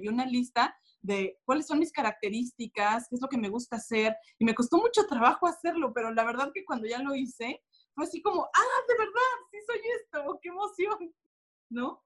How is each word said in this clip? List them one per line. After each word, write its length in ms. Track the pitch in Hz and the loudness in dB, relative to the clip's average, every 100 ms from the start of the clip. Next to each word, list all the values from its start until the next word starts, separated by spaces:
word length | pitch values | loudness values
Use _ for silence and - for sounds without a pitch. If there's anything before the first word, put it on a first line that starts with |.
y 40 | 208 | -2
una 180 | 233 262 | -2 0
lista 520 | 247 247 240 285 - _ _ | 0 0 2 2 0 _ _
de 380 | 196 196 190 - | -2 0 -2 -4
cuáles 220 | - 294 311 | -2 0 2
son 140 | 302 | 2
mis 120 | 330 | 2
características, 1160 | - 220 - 208 220 247 - 233 214 208 233 240 | 0 -2 -2 -4 -2 -4 -6 -8 0 2 0 -2
qué 60 | 247 | -6
es 60 | |
lo 60 | 262 | -2
que 120 | 247 | -2
me 100 | 202 | -2
gusta 280 | 220 - 226 | -2 -6 -8
hacer. 380 | - 220 220 220 - - | -2 0 2 0 -6 0
Y 80 | 226 | 2
me 80 | |
costó 240 | 220 240 339 | 2 4 4
mucho 300 | 466 466 - | 4 4 2
trabajo 400 | 247 240 359 349 | 4 4 4 2
hacerlo, 440 | 339 339 330 262 | 0 -2 0 -2
pero 200 | 240 226 | -2 -2
la 100 | 226 | 0
verdad 280 | 226 240 277 | 0 0 -2
que 100 | 381 | -4
cuando 240 | 381 254 214 | -6 -4 -4
ya 120 | 240 | -4
lo 160 | 277 269 | -4 -4
hice, 480 | 254 - 233 - _ _ _ - | -4 -6 -8 -10 _ _ _ -8
fue 100 | 330 | -6
así 160 | 339 | -4
como, 220 | 415 359 | -2 0
"Ah, 380 | - 339 508 508 494 | 2 4 4 2 2
de 100 | 466 | 2
verdad, 380 | 427 440 508 480 - | 2 2 0 0 -8
sí 60 | 415 427 | -12 -6
soy 140 | 453 453 466 | -4 -2 -4
esto, 400 | - 294 285 302 | -6 -8 -6 -8
qué 80 | 349 | -8
emoción", 640 | 359 415 - 403 427 339 - _ _ _ _ - | -6 -6 -2 -2 -2 -8 -16 _ _ _ _ -12
¿no? 340 | 233 254 - | -6 -6 -8